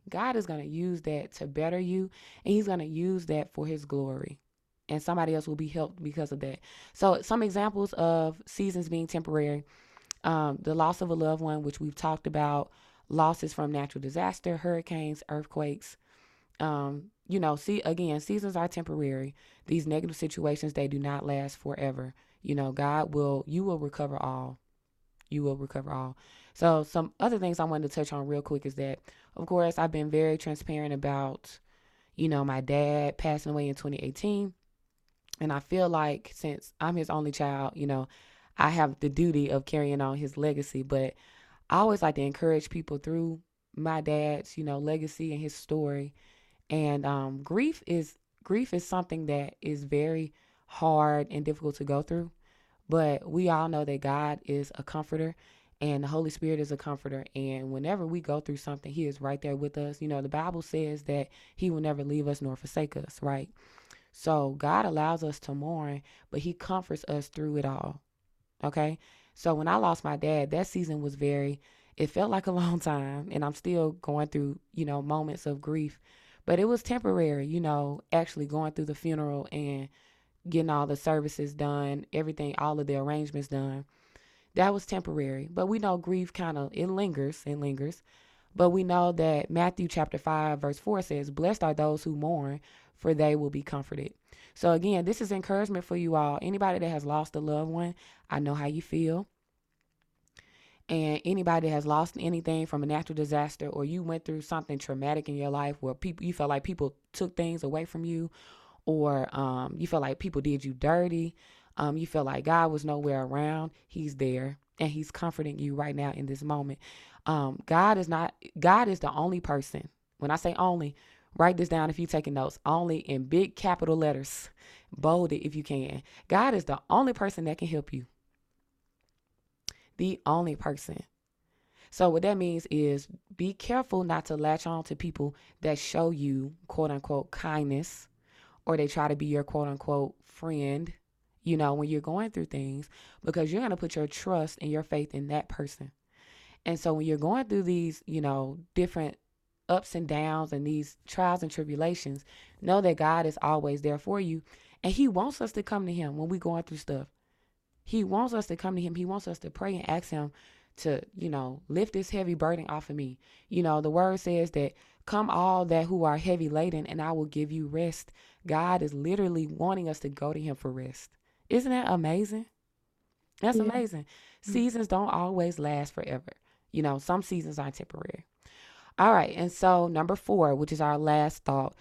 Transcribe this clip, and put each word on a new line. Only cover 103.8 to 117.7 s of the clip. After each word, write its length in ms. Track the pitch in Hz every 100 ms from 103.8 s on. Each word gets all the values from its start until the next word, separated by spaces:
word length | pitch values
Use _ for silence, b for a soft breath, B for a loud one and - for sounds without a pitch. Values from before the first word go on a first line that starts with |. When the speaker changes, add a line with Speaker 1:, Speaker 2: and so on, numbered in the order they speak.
| 143
Speaker 1:
you 180 | 175
went 220 | 165 165 160
through 160 | 156
something 360 | 151 160 - 143
traumatic 520 | - 135 139 151 147
in 60 | 143
your 140 | 143
life 280 | 143 143 143
where 140 | 131
people, 320 | 127 190 165 175
you 80 |
felt 160 | 175 147
like 140 | 139
people 300 | 139 175 143 - _
took 240 | - 180 -
things 260 | 170 165
away 220 | 143 156 165
from 180 | 165
you, 260 | 165 165 165 B B B B B -
or, 480 | 156 147 139 131
um, 420 | 139 135 127 131 -
you 100 | 170
felt 140 | 165
like 180 | 135 135
people 220 | 196 143
did 220 | 143 143
you 100 | 135
dirty, 640 | 127 143 170 180 170 165 - b b b -
um, 180 | 147 156
you 100 | 165
felt 200 | 156 135
like 180 | 135
God 260 | 143 165 165
was 140 | 151
nowhere 400 | 151 147 147 135
around, 480 | 131 139 151 156 160 b b
he's 300 | 175 151 135
there, 420 | 135 127 131 143 _ -
and 120 | 160
he's 200 | 151 156
comforting 480 | - 170 - 151 147
you 160 | 143
right 220 | 139 147 143
now 160 | 143
in 140 | 139 139
this 180 | 135
moment. 360 | 151 147 143 139 B B B B -
Um, 340 | 156 139 -
God 320 | -